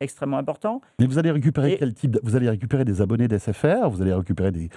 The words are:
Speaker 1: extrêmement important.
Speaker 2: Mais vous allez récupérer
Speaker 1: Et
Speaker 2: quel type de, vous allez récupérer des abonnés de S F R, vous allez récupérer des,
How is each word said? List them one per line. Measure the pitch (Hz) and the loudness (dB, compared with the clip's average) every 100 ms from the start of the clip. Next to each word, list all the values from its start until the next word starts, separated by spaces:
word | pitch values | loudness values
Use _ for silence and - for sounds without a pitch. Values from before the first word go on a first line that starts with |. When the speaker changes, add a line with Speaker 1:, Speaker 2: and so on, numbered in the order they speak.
Speaker 1:
extrêmement | 139 - 139 135 | -10 -6 -4 -4
important. | 139 147 214 247 - - | -4 -6 -6 -6 -10 0
Speaker 2:
Mais | 127 | 2
vous | 135 | 2
allez | 165 | 2
récupérer | 151 143 147 143 | 2 0 2 0
Speaker 1:
Et | 190 | 0
Speaker 2:
quel | 135 | -2
type | 107 135 | -2 -2
de, | 113 | 0
vous | 117 123 | 0 2
allez | 120 | 2
récupérer | 110 113 139 123 | 0 -2 0 0
des | 95 | 2
abonnés | 98 117 120 | 2 2 2
de | 104 | 0
S | - | -2
F | 101 147 | 0 2
R, | 214 196 | 2 0
vous | 95 | 0
allez | 95 92 | 0 0
récupérer | 90 85 95 | 0 0 0
des, | 85 85 | -2 -6